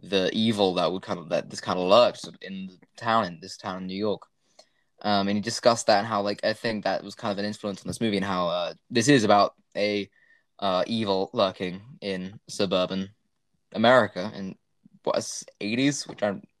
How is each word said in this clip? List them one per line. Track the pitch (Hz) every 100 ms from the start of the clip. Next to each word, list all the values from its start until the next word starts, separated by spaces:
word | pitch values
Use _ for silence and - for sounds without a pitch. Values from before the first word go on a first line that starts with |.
the | 87 95 90
evil | 110 113 104 95
that | 90 82
would | 92
kind | 107 90
of, | 80
that | 82 69
this | -
kind | - 90
of | 90
lurks | 110 113 - 85 -
in | 92 95 95
the | 92 _ -
town, | 117 113
in | 95 82
this | 92 -
town | 104 92
in | 92
New | 95
York. | 107 92 - _ _ _ _ _ _ _
Um, | 107 101 98
and | 104
he |
discussed | 101 - 120 113 -
that | 101
and | 113
how, | 107
like, | 101 104
I | 110
think | 110 120 107
that | 95 92
was | 101
kind | - 110
of | 98
an |
influence | 104 107 107 95
on | -
this | -
movie | 113 98
and | 98
how, | 92 87
uh, | 87 85 80 _
this | 120 110
is | 139
about | 104 101 98 - _ -
a, | 104 104 98 _ _ _ _ -
uh, | 98 92 90
evil | 113 104 95 95
lurking | 120 95 - 92 92 113 -
in | 101 92 95 104 -
suburban | - 98 92 90 95 95 _ _ _ _ _ _
America | - 117 127 104 - 107
in, | - 95 - _ _ _ _
what, | - -
s-, | - - - _
eighties, | 104 117 139 139 -
which | -
I'm, | 107 98 - _